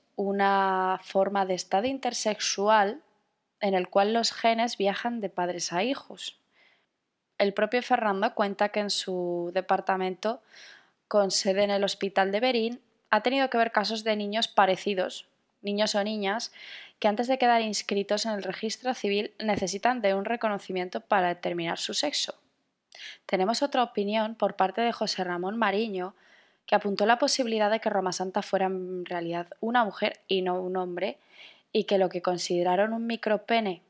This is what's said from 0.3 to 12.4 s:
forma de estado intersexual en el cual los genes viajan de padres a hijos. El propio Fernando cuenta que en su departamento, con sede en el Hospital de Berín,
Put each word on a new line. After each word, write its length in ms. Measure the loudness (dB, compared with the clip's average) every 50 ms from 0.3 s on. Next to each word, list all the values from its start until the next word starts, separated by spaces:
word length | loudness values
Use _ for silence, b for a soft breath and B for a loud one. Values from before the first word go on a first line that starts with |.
| 0 2 4 4 4 4 4 2 2 2 2 0 0 -2 -4
forma 440 | -2 2 2 2 2 2 0 0
de 80 | 0 0
estado 340 | -4 -2 0 0 0 2 0
intersexual 1120 | -2 -2 -4 -4 -4 -2 -2 -2 -2 -2 -2 -4 -2 0 2 4 6 6 4 4 0 -6 _ _ _ _ _ _ _ _ _ _ _ -4
en 160 | -2 2 2
el 140 | 2 0 2
cual 240 | 4 4 4 4 4
los 180 | 2 0 0
genes 480 | -2 0 2 2 2 2 0 -2 -2 0
viajan 420 | 0 0 0 0 -4 -4 -4 -4
de 100 | -6 -6
padres 420 | -4 -4 -4 -2 -2 -4 -6 -4 -2
a 100 | -2 0
hijos. 560 | 0 -2 -4 -8 -16 -16 -14 -14 -14 -14 _ _ _ b b b b b b b b _ _ _ _ _ _ _ _ _ 0
El 140 | 0 0 2
propio 280 | 0 0 0 0 -2 0
Fernando 540 | 0 0 0 2 0 0 0 0 -2 0
cuenta 320 | 0 -2 -2 0 -2 -2 0
que 100 | 0 -2
en 120 | -2 -2
su 600 | -2 -4 -4 -4 -4 -4 -2 -2 -2 -4 -4 -4 -4
departamento, 880 | -4 0 0 0 0 0 0 -2 0 0 -4 -4 -4 -4 -4 -4 -4 B B B B B B B B B B B B _ 0
con 240 | 2 2 2 2 0
sede 320 | 0 0 0 2 2 2
en 60 | 2
el 120 | 2 2 0
Hospital 480 | 0 -2 -2 -4 -2 2 2 2 2
de 80 | 2
Berín, 420 | 0